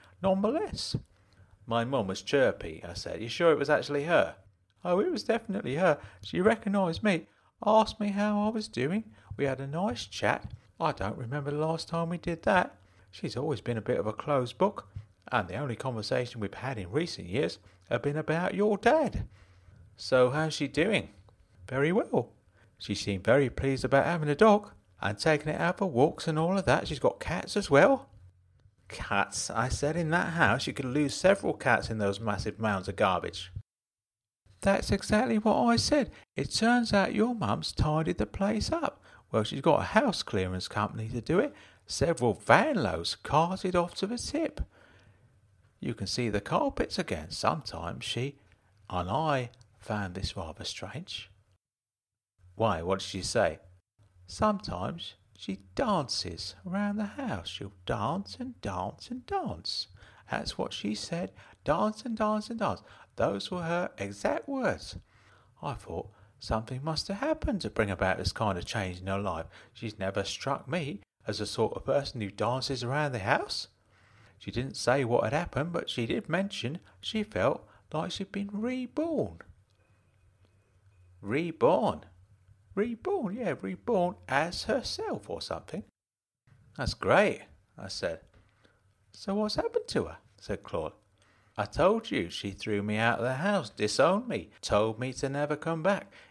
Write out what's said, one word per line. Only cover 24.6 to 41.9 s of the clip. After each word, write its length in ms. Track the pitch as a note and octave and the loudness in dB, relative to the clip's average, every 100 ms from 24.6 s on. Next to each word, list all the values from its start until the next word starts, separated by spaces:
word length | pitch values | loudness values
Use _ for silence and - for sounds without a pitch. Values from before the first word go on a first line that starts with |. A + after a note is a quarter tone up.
| G#3 - _ - | 4 -18 _ -4
and 180 | G2+ G#2 | -4 0
taking 300 | D#3+ D3 D3+ | 2 2 0
it 120 | - | 0
out 180 | E3+ F#3 | 0 0
for 80 | F#3+ | 0
walks 420 | A#2+ D#3 - E3+ | 4 4 2 -2
and 100 | D#3 | 0
all 200 | E3+ F#3+ | 2 2
of 80 | A#2+ | 4
that. 220 | C3+ - | 2 0
She's 100 | C#3 | 2
got 220 | C3+ - | 2 2
cats 360 | - F3+ - G#3 | -4 -4 -2 -2
as 140 | G3 | 6
well." 400 | C#3 G3 C4 - - - _ _ _ - _ - | 8 8 6 -2 -20 -20 _ _ _ -20 _ -16
"Cats?" 600 | - - G2+ - - - | -10 -2 0 0 -2 -4
I 220 | A2+ B2+ | -2 -2
said. 260 | - D3 E3 | 0 -2 0
"In 140 | D#3 | 0
that 240 | E3+ - | 0 0
house 320 | E3 A2 A#2+ - | 2 4 4 0
you 80 | |
could 100 | - | -4
lose 300 | B2+ C#3 C#3+ | -2 0 0
several 400 | - F#3 G3 D3 | 4 4 4 2
cats 340 | C#3+ C3+ A#2 - | 0 4 4 2
in 80 | A2 | 0
those 240 | G2+ G2 | 0 0
massive 380 | A2+ G2 G#2+ G#2 | -2 -2 -4 -2
mounds 300 | A2 F#2+ F2+ | 0 0 -2
of 80 | F#2+ | 2
garbage." 540 | G2+ F2 - - - - - _ _ _ _ _ _ _ _ _ | 2 2 -2 -8 -12 -14 -16 _ _ _ _ _ _ _ _ _
"That's 260 | G3+ G3 - | 2 2 2
exactly 460 | G3+ - G#3+ A#3+ A3 | -2 2 2 2 2
what 200 | G#3+ - | 4 4
I 200 | A#3+ A#3 | 4 4
said. 340 | - D#4 - - - - | 4 2 2 -4 -10 -6
It 100 | - | -4
turns 480 | - A3 B3 A3+ | 2 4 4 4
out 200 | G3+ F#3+ | 4 4
your 200 | - A#3 | 2 0
mum's 360 | A#3 G#2+ D3+ D#3 | 2 0 0 -2
tidied 460 | - D#3 D#3 D#3+ F3 | 0 2 2 0 -2
the 80 | |
place 480 | G#3 - G3+ G#3+ - | -4 -2 0 0 0
up. 300 | E4+ - - - - _ | -2 -2 -6 -16 -20 _
Well, 140 | A2+ | 0
she's 160 | G#2+ C3+ | 0 2
got 200 | D#3+ A#2 | 4 4
a 120 | F#2 A3 | 4 4
house 240 | C4+ - | 4 0
clearance 460 | - G2 F#2 F#2 - | -2 -2 0 -4 -4
company 380 | G#2+ G#2 A2+ A2+ | -2 -2 -4 -6
to 100 | A#2+ | -4
do 180 | - F3 | 0 2
it. 160 | D4 - - - | 2 -4 -20 -20
Several 460 | - | -8